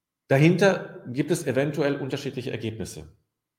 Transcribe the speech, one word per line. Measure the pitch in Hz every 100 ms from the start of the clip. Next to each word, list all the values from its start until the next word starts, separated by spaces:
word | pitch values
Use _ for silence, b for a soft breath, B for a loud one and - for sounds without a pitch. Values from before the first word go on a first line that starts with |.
| _ _ -
Dahinter | 135 160 180 196 190 - - 123
gibt | 123 151
es | 170 139
eventuell | 123 147 160 143 143
unterschiedliche | 131 139 135 131 -
Ergebnisse. | 110 110 110 85 - 76 _ _ _ _